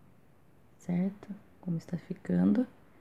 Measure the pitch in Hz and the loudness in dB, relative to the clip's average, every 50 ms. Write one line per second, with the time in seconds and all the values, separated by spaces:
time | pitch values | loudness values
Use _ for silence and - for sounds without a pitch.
0 | - - - - - _ - _ _ _ _ _ _ _ _ _ - - 175 175 | -20 -20 -20 -20 -20 _ -20 _ _ _ _ _ _ _ _ _ -8 -4 -2 -2
1 | 185 196 196 - - - 196 - - - - - - 185 170 165 - - - 160 | -2 -2 -4 -8 -14 -16 -16 -18 -18 -20 -20 -14 -8 -6 -6 -6 -6 -8 -10 -10
2 | - - 180 - - - 180 175 175 196 208 226 254 - - - - - _ - | -8 -10 -12 -12 -4 0 2 4 4 4 4 4 2 -2 -6 -18 -20 -20 _ -20